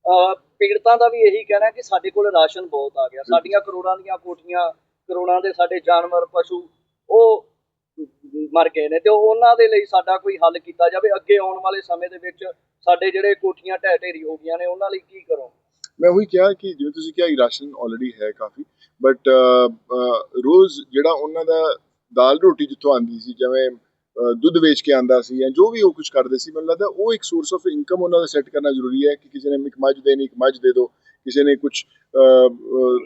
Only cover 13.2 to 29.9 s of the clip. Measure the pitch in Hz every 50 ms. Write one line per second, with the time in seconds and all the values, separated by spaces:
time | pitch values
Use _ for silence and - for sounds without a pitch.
13.2 | 196 202 196 - - 190 180 _ _ 185 190 185 - 190 175 165 175 180 170 156
14.2 | 160 156 160 156 156 165 165 170 180 180 180 190 196 196 190 190 _ _ 190 190
15.2 | 180 _ 160 147 131 120 _ _ _ _ _ _ - _ _ _ 160 175 175 196
16.2 | 214 185 - 180 185 196 196 _ - 196 175 139 143 151 143 160 156 160 156 180
17.2 | 175 170 151 131 123 120 - - 143 143 139 - 120 117 113 113 127 123 113 110
18.2 | 107 107 104 _ 113 104 _ - - _ _ _ _ _ _ _ 123 131 135 -
19.2 | _ 135 131 131 127 127 127 127 123 120 117 _ _ _ 123 123 123 123 120 110
20.2 | - _ - 127 123 135 165 185 190 185 143 - - _ 127 139 147 160 165 139
21.2 | 147 151 160 165 165 156 160 160 160 156 131 - _ _ _ _ _ _ - 123
22.2 | 123 131 139 156 175 190 156 - 147 143 139 _ - 143 135 123 117 117 117 113
23.2 | 110 123 120 _ 127 127 131 131 131 127 123 117 _ _ _ _ _ _ _ 113
24.2 | 120 120 120 117 120 165 160 165 160 156 147 - - 147 139 131 127 123 127 127
25.2 | 117 123 127 131 131 131 131 147 190 226 233 226 208 185 156 - 151 - - 139
26.2 | 135 127 131 127 - 160 156 160 160 165 165 165 202 190 - 175 202 226 226 214
27.2 | - - 170 165 160 - 190 175 _ 185 151 147 147 - 185 180 180 175 175 170
28.2 | 170 151 - 147 139 - - 147 143 143 139 131 127 127 127 135 143 147 147 143
29.2 | _ _ _ 139 139 143 143 139 139 143 _ 131 135 135